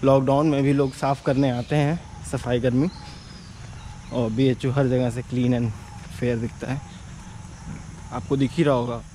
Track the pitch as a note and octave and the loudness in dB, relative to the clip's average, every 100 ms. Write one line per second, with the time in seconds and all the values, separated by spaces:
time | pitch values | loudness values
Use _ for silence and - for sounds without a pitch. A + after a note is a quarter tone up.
0 | C3+ C3+ C3 C#3 D#3 C#3 C#3 C#3 C#3 - | 8 6 6 4 6 4 4 4 2 0
1 | C3+ C#3 - C3 C#3 A#2+ A#2+ D3 C#3+ E3+ | 0 0 2 2 2 2 0 2 2 0
2 | - - - C3 B2 B2 B2 B2 E3 - | -6 -14 -8 -6 0 2 4 2 2 -2
3 | - - - - - - - - - - | -16 -16 -16 -16 -16 -16 -16 -14 -14 -14
4 | - A#2+ A2+ A2 C3+ B2 C3+ C3+ C3+ B2+ | -6 -2 0 4 2 4 0 2 2 4
5 | B2 A#2 - B2 B2 B2 A#2 G#2 - - | 2 -2 -4 0 2 2 0 -4 -12 -14
6 | - - B2 A#2 A#2 - - C#3+ - - | -14 -4 -2 0 -4 -6 -6 -6 -8 -16
7 | - - - - - - - - - - | -16 -14 -14 -14 -14 -14 -12 -12 -14 -14
8 | - A#2+ - C#3 C3+ - D3+ C3 A#2+ A#2 | -10 -8 -2 0 2 2 4 4 0 -4
9 | G#2+ | -8